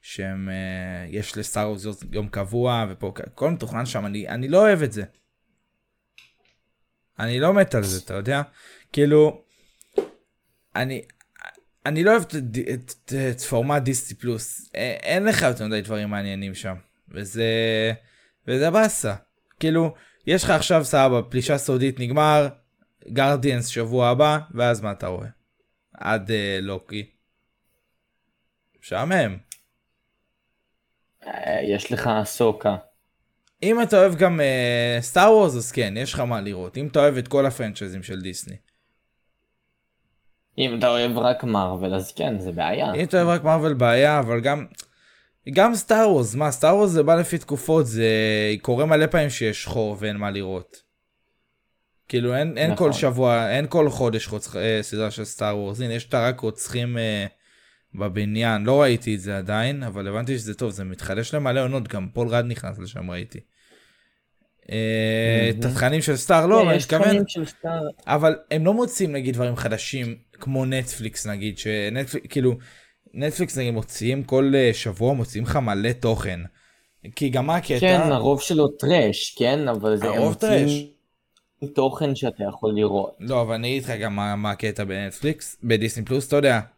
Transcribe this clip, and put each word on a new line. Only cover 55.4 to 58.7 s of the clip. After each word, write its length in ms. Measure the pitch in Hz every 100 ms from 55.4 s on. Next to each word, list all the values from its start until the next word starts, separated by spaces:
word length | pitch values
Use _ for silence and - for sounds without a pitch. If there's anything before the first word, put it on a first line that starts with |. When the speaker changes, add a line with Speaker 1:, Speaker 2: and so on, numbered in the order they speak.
| 107 104
Speaker 1:
וורס. 240 | 101 107
הנה, 120 | 123
יש 120 | 117 117
את 80 |
הרק 260 | 127 120 127
רוצחים, 580 | 113 107 - 123 120 120
אה... 280 | 113 107 98 _ _ _ _ _ _ -
בבניין, 680 | 101 95 104 107 117 110
לא 180 | 107